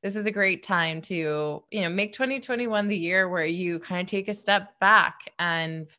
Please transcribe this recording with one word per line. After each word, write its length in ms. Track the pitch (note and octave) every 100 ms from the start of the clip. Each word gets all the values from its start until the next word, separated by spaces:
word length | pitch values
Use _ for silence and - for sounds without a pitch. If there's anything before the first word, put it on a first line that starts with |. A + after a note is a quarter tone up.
this 140 | G3 G3+
is 100 | G#3
a 60 |
great 320 | G3+ F#3+ F3+
time 380 | - F#3 E3 D#3+
to, 600 | D#3+ F3 D#3 D3+ D3+ D3 _
you 100 | G#3+
know, 80 | F3
make 240 | F3+ G#3
twenty 260 | G#3 C4 C4+
twenty-one 480 | - A#3+ A#3+ G#3+ G#3
the 100 | G#3
year 300 | E3+ F#3 F#3
where 180 | F3+ D#3+
you 340 | E3+ F3+ E3+
kind 200 | - F3+
of 80 | F#3
take 220 | G3+ G3
a 40 |
step 460 | G#3 - G3+ G3 _
back 540 | F#3+ G#3+ - - - -
and 480 | E3+ E3 D#3+ D#3+ D#3